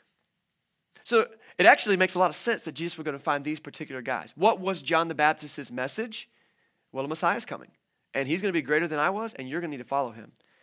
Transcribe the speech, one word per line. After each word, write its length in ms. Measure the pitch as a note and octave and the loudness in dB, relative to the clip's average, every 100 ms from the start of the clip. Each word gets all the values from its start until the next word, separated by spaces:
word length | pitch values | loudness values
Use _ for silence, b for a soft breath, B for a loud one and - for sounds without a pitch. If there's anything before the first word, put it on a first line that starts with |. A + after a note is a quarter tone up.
| b _ _ _ _ _ _ _ _ _ | b _ _ _ _ _ _ _ _ _
So 240 | - A#3 - - b b | 0 2 2 -2 b b
it 80 | F#3+ | 6
actually 300 | C#4 A3 F#3+ | 8 6 2
makes 180 | F#3 F3 | 2 4
a 40 | |
lot 100 | F3+ | 2
of 60 | D3+ | 2
sense 280 | - A3 | -2 -2
that 100 | - | -4
Jesus 240 | C3+ E3+ - | -8 -8 -6
was 80 | D3+ | -6
gonna 140 | C#3 | -4
find 240 | D3+ C#3+ | -2 -2
these 160 | C#3+ D3+ | -2 -6
particular 420 | D3 - D#3 C3 | -8 -12 -10 -8
guys. 320 | B2 A#2+ - - | -4 -6 -6 2
What 240 | G3 G#3 | 2 4
was 220 | F#3 F3+ | 0 -4
John 260 | C3+ E3 E3 | 0 2 2
the 60 | |
Baptist's 580 | D3+ D3+ D3+ D3 - C3+ | 2 4 2 -4 -10 -8
message? 560 | B2 C3 - A#3 A3 - _ _ _ _ _ _ | -6 -4 -4 -6 -8 -16 _ _ _ _ _ _
Well, 140 | C3 C#3 | -6 -4
a 20 | |
Messiah's 380 | D#3+ F3 G#3 - | 0 0 0 -4
coming, 240 | A#2 B1+ _ _ _ _ - | -10 -12 _ _ _ _ -4
and 120 | C3+ | 0
he's 140 | F3 | 0
gonna 120 | G3 | 0
be 100 | E3+ | 0
greater 240 | C3 D3+ E3+ | 2 2 2
than 100 | D3+ | 0
I 140 | D#3+ | 0
was, 240 | G3 A3+ - | 0 -6 -10
and 120 | C3 | -8
you're 140 | D3+ | -6
gonna 100 | E3+ | -6
need 60 | C#3+ | -8
to 60 | |
follow 260 | B2 C#3 B2+ | -4 -2 -2
him. 220 | A2 G#2+ _ b b | -6 -18 _ b b